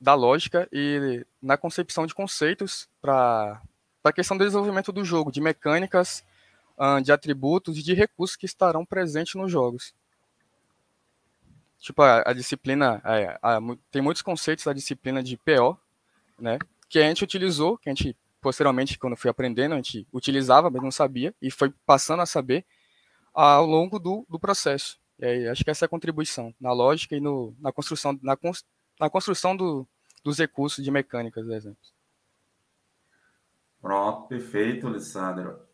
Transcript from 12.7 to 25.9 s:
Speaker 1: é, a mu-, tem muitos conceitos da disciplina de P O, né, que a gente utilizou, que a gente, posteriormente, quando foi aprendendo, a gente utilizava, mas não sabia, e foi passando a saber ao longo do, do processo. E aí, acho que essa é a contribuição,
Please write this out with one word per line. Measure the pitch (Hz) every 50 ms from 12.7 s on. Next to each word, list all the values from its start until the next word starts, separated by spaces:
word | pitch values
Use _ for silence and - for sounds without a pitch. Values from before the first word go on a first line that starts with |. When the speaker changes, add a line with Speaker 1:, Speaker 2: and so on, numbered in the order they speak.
| 135 143 143 123 110 - -
Speaker 1:
é, | 110 113 107 98 87 - -
a | - 117 117 110
mu-, | 113 120 120 - _ _
tem | - 139
muitos | 135 147 151 -
conceitos | - 196 170 156 - 156 160 - -
da | 151
disciplina | 139 139 - - 139 - - 131 131 135
de | 127 127 123
P | - - 160 151 127
O, | 120 139 185 - _ _ _ _ _ _ _ _ _ _ _ -
né, | 117 113 117 147 - _ _ _ _ -
que | - 156
a |
gente | 151 151 170 -
utilizou, | 202 - - 190 190 190 160 143 156 180 233 -
que | - 151
a | 135
gente, | - - 135 - _ _ _ _ _
posteriormente, | - 135 127 - 151 143 127 127 135 - - -
quando | - 127 120
foi | - - 120
aprendendo, | - - 127 123 113 127 135 151 165
a |
gente | 135 123 - - 107 95 _
utilizava, | - 127 - 143 135 139 131 127 127 147 170 170
mas | 127 131
não | 135 135
sabia, | - - 147 135 131 120 131 185 - -
e | - 131
foi | - - 143 139 - _ -
passando | - 139 131 - - 160 175
a | 175
saber | - - 160 131 123 127 175 - _ _ _ _ _ _ _ _ _ _ _ _ _
ao | - 156 143 147 143 143 165
longo | 156 156 160 170 185 208 202
do, | 170 180 190 220 254 -
do | 165 160
processo. | 180 196 196 - - 156 139 139 - - - _ _ _ _ -
E | 131
aí, | 123 120 123 120 117
acho | 123 -
que | - 151
essa | 151 - 165
é |
a |
contribuição, | -